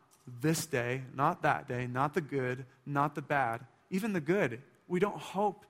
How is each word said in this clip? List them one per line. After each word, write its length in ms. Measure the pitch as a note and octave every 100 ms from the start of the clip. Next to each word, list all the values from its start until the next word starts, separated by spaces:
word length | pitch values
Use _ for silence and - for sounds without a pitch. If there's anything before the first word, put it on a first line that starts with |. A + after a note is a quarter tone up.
| _ _ - A#2+
this 240 | D3+ E3 -
day, 360 | B2+ A#2+ C3 C3 C3
not 280 | D3 F3
that 220 | D3+ B2 -
day, 220 | B2 B2
not 260 | B2 D3
the 60 | F#3
good, 460 | C#3 C#3 B2+ B2+ C3+ _ -
not 300 | C#3+ C#3+ C#3+
the 60 |
bad, 400 | C3 C#3+ A#2+ A2+ B2+ _ _
even 220 | F#3+ A3
the 80 | F#3
good. 420 | C#3 G3 D3 A#2+ - _ -
We 100 | F3+
don't 180 | G#3 D#3
hope 480 | - F#3 G#3 - -